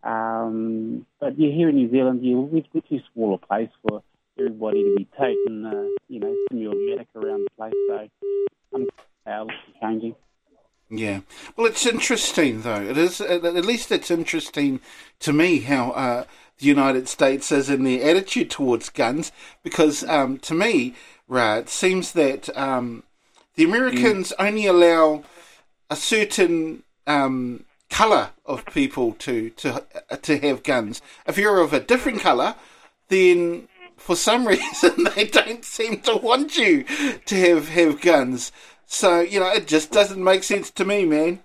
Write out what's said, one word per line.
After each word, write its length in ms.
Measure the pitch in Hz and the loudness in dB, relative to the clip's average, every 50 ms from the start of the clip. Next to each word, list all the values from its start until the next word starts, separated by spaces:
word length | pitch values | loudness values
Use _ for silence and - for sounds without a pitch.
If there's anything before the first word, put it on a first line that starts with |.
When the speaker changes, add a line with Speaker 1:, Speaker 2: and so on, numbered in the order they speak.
| - | -6
Speaker 1:
Um, 1040 | 120 113 113 113 113 113 113 117 113 110 113 110 113 113 110 110 113 120 123 120 _ _ _ | -6 -4 -4 -4 -4 -4 -4 -4 -4 -4 -4 -4 -4 -4 -6 -6 -8 -8 -10 -12 _ _ _
but 180 | 143 139 135 143 | -6 -6 0 0
yeah, 140 | 156 147 143 | 0 0 2
here 160 | 160 170 165 | 2 2 2
in 80 | 147 | 4
New 120 | 139 127 117 120 | 2 2 2 2
Zealand, 320 | 131 131 127 127 123 123 | 2 2 2 0 0 0
yeah, 100 | 127 123 | 0 0
we're, 300 | 127 131 143 160 160 151 _ _ | 0 0 0 -2 -2 -4 _ _
we're 80 | 160 | -8
too 200 | - _ 156 131 - _ _ | -6 _ -8 -8 -8 _ _
small 200 | 117 113 107 95 | -4 -2 0 -2
a 40 | 90 | -2
place 320 | - _ 98 104 113 107 _ _ _ - | -2 _ -4 -4 -4 -6 _ _ _ -8
for 140 | 107 104 _ _ _ _ _ _ _ | -8 -8 _ _ _ _ _ _ _
everybody 460 | - 127 120 113 107 110 107 101 101 101 | -6 -6 -6 -6 -6 -6 -2 -2 0 0
to 140 | 101 101 | 0 0
be 100 | 101 98 _ _ | -2 -4 _ _
taking, 480 | - - 127 - 101 403 - 110 107 107 | -4 -2 -2 0 -2 -2 -4 -4 -8 -10
uh, 220 | 113 - - 403 403 403 - _ _ | -8 -8 -6 -6 -6 -6 -8 _ _
you 100 | - 117 | -12 -8
know, 160 | 104 - 403 403 403 403 | -6 -6 -4 -4 -4 -4
semi-automatic 580 | - - 220 214 208 403 403 403 403 403 - _ _ | -4 -6 -6 -4 -4 -4 -4 -4 -4 -6 -10 _ _
around 300 | - 415 403 - - - | -10 -8 -6 -4 -4 -6
the 60 | - _ | -6 _
place, 160 | _ - - - 403 403 403 | _ -10 -6 -4 -2 -2 -2
so 200 | 403 - - 320 _ _ - 403 403 403 403 403 _ _ _ _ - | -4 -6 -8 -12 _ _ -8 -6 -4 -2 -4 -4 _ _ _ _ -8
I'm, 140 | - 403 403 - _ - _ _ _ _ | -6 -6 -6 -8 _ -20 _ _ _ _
uh, 280 | 110 104 107 110 110 - - - _ _ _ | -10 -10 -8 -8 -10 -14 -16 -18 _ _ _
changing. 360 | - 110 110 110 113 117 113 _ _ _ _ _ _ _ _ _ _ _ _ _ _ _ 110 | -6 -6 -4 -4 -6 -8 -10 _ _ _ _ _ _ _ _ _ _ _ _ _ _ _ -10
Speaker 2:
Yeah. 260 | 113 113 107 101 101 98 _ - - - - - | -6 -6 -4 -6 -6 -10 _ -20 -20 -20 -20 -6
Well, 100 | - 226 | 0 0
it's 200 | 233 220 - - | 2 2 2 0
interesting, 760 | 247 226 226 - - 254 220 - - - - 165 135 117 110 110 | 0 0 0 0 0 0 0 0 -2 0 2 2 2 2 -2 -4
though. 200 | 120 110 104 101 | -4 -4 -4 -4
It 160 | 98 127 143 | -4 0 2
is, 200 | 165 185 180 - 208 | 2 2 0 -2 -2
at, 240 | - 175 175 170 | -2 -2 0 0
at 180 | 170 170 175 170 | 0 0 0 0
least 260 | 202 247 226 - - | 0 -2 -2 -2 -2
it's 200 | 196 175 - - | -2 -4 -2 -2
interesting 680 | 175 165 160 - - 165 151 - - 156 143 143 135 123 _ - - - - - _ _ | -2 -2 -2 -2 -4 -4 -6 -6 -4 0 0 0 0 -2 _ -14 -20 -20 -20 -20 _ _
to 120 | - 156 143 | -4 0 2
me 280 | 151 165 185 175 143 | 2 4 4 2 0
how, 320 | 113 127 143 131 123 127 127 | 0 0 -2 0 0 -2 -4
uh, 320 | - 135 127 120 120 127 - - - - _ _ _ | -4 -2 -2 -2 -4 -6 -10 -16 -20 -20 _ _ _
the 80 | 135 | 2
United 420 | 143 147 143 139 135 131 131 127 - | 4 4 4 4 2 2 0 -2 -6
States 420 | - - 147 135 135 139 - - | -2 0 2 2 2 0 -2 0
is 200 | 156 143 135 139 | 0 0 0 0
in 120 | 143 131 131 | 0 0 2
their 200 | 135 127 127 123 | 0 0 0 2
attitude 460 | 147 165 190 190 - - 247 - - | 2 2 2 2 0 -2 -2 -2 -4
towards 400 | - - 147 127 120 110 - - | -4 -4 0 0 0 0 -2 -8
guns, 420 | - - 127 117 127 151 156 - - - - - - _ _ | -4 -2 -2 0 0 -4 -6 -8 -12 -18 -20 -20 -20 _ _
because, 420 | 165 - - 160 156 147 - - | -10 0 2 2 2 2 0 -4
um, 320 | - 165 151 139 127 135 131 | -2 0 0 0 0 -4 -8
to 120 | - - 160 | -8 -4 -2
me, 420 | 165 196 233 226 156 123 127 123 - - - - _ _ | 0 0 2 2 2 0 0 -8 -14 -20 -20 -20 _ _
Ra, 280 | _ 127 127 120 110 107 | _ 0 0 2 2 0
it 140 | - - - | 0 -4 -6
seems 420 | - - - 185 185 185 170 - - | -8 -2 0 0 0 0 -2 -4 0
that, 420 | 175 151 135 135 139 - - 139 | 2 2 2 0 -2 -8 -10 -8
um, 500 | - 139 135 135 127 123 120 117 113 - _ _ _ _ _ _ _ _ _ _ | -6 -4 -2 -2 -2 -4 -6 -10 -12 -18 _ _ _ _ _ _ _ _ _ _
the 100 | - 160 | 2 4
Americans 680 | 165 196 233 262 254 247 247 247 226 214 190 185 - - - | 4 4 2 0 0 0 2 2 2 2 2 -2 -6 -2 -2
Speaker 1:
Mm. 80 | 190 | 0
Speaker 2:
only 200 | 202 208 220 214 | 0 0 0 2
allow 580 | 202 180 175 175 170 170 165 160 156 151 151 147 - - - - - _ _ _ _ _ _ _ _ | 4 6 8 8 8 8 6 4 4 4 0 -6 -14 -20 -20 -20 -20 _ _ _ _ _ _ _ _
a 80 | 151 | -8
certain, 840 | 147 - - 226 220 208 208 - - 196 170 170 165 160 160 160 - _ _ _ _ _ | -6 -4 0 0 0 0 0 2 2 2 2 2 0 -2 -4 -8 -12 _ _ _ _ _
um, 580 | - 147 143 139 135 131 131 127 123 123 113 - _ _ _ _ _ | 0 0 2 2 0 -2 -2 -4 -6 -8 -10 -16 _ _ _ _ _
colour 420 | - - 202 226 208 147 104 - - _ _ | 0 2 4 4 4 4 2 -2 -10 _ _
of 220 | - 143 123 - | -10 -10 -10 -10
people 460 | - - 160 139 127 - - 127 117 107 | -8 -2 -2 -2 -2 0 -2 -2 -2 -2
to, 360 | - - - 127 117 110 113 | -4 -6 -4 -4 -4 -4 -6
to, 340 | - - - 147 120 117 - - _ - - _ | -10 -6 -6 -4 -4 -6 -8 -10 _ -18 -12 _
uh, 60 | - | -12
to 220 | - - - 156 143 | -10 -2 -2 -2 0
have 220 | 143 147 135 123 - | 2 -2 -2 -2 -2
guns. 380 | - 139 127 113 101 117 - _ - - - - | -2 -2 0 -2 -4 -8 -12 _ -20 -20 -14 -8
If 120 | - 156 196 | -6 -2 0
you're 220 | 202 214 208 190 | 2 2 4 2
of 120 | 170 147 143 | 2 2 0
a 80 | 135 | -2
different 400 | - - 240 254 - 302 240 208 | 0 0 0 0 0 -2 -4 0
colour, 340 | - 185 143 120 135 190 233 - - - - _ _ _ _ _ _ _ | 2 2 2 2 2 -2 -4 -8 -18 -20 -20 _ _ _ _ _ _ _
then 580 | 190 190 185 180 180 175 175 170 170 175 - _ _ _ - - _ | 2 4 6 6 6 4 2 -2 -4 -8 -12 _ _ _ -20 -20 _
for 180 | _ - - 180 | _ -4 -4 -2
some 320 | 170 - - 214 240 254 226 | 0 2 2 2 2 4 2
<laughs> 60 | 185 | 2
reason 540 | - - - - - - 175 - - 339 - - | 0 0 -4 -6 2 2 2 4 4 0 0 2
they 80 | 196 208 | 0 -2
don't 400 | 214 - 254 - - 226 233 - | 2 2 2 2 2 -4 -12 -12
seem 360 | - - - 226 226 220 - - | -14 -6 -4 -4 -4 -4 -4 -2
to 140 | - 226 | 0 -2
want 420 | 202 - 220 233 262 294 302 - 339 | 0 2 2 2 2 2 -2 -2 0
you 260 | 240 202 170 143 - - 277 302 294 277 226 - - | 4 4 4 2 2 -2 -6 -4 -4 -4 -4 -6 -8
to 100 | - 208 | -4 0
have, 360 | 190 185 175 175 160 147 151 | 4 6 6 6 6 2 0
have 320 | 156 170 170 160 147 143 - | 2 4 4 4 2 2 2
guns. 500 | 170 165 143 131 123 127 123 - - - - - - - _ _ | 4 6 6 4 2 -4 -6 -8 -10 -14 -18 -20 -20 -20 _ _
So, 340 | _ - - - 190 175 170 | _ -6 0 2 2 4 4
you 200 | 170 175 202 196 | 2 0 0 0
know, 80 | 185 185 | 0 2
it 180 | 175 165 - | 0 -2 -2
just 240 | - 151 156 151 - | 2 0 0 0 2
doesn't 320 | - 214 202 196 196 190 185 | 2 2 2 2 0 -2 2
make 200 | 185 190 190 190 | 2 2 2 2
sense 280 | - 208 202 - - _ | -2 -4 -4 -4 -8 _
to 120 | - 196 | -4 -2
me, 220 | 190 202 208 190 | 0 0 0 2
man. 340 | 165 151 151 156 165 175 190 - | 2 2 2 2 0 -2 -4 -10